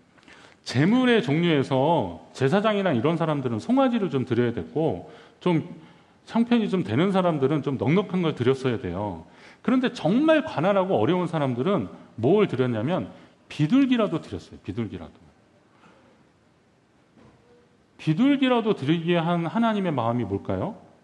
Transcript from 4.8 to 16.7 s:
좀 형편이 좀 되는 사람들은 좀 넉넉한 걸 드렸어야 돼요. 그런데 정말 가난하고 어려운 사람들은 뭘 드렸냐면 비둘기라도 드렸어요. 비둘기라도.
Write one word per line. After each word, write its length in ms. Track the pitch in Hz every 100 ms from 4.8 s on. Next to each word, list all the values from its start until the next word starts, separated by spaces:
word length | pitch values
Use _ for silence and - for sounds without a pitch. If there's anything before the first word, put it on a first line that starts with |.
| 156 87 - - - _
좀 280 | 180 160 - - - - _ _ -
형편이 420 | 233 233 240 202
좀 140 | 185
되는 280 | 107 113 196
사람들은 520 | 190 180 151 127 156
좀 140 | 143 127
넉넉한 440 | 113 185 196 185
걸 140 | 160 -
드렸어야 440 | 117 135 131 107
돼요. 460 | 92 90 104 82 - - - -
그런데 320 | - 262 247
정말 500 | - 156 240 311 311
가난하고 540 | 269 - 185 196 185 135
어려운 300 | 117 180 170
사람들은 640 | 160 139 120 175 190 92 - - -
뭘 320 | 123 208 190
드렸냐면 640 | - 127 113 131 180 90 - - _ -
비둘기라도 720 | - 151 269 254 247 196 160
드렸어요. 380 | - 90 - -
비둘기라도. 480 | - 98 104 90 76 - - _ _ _ _ _ - _ _ _ _ _ _ _ _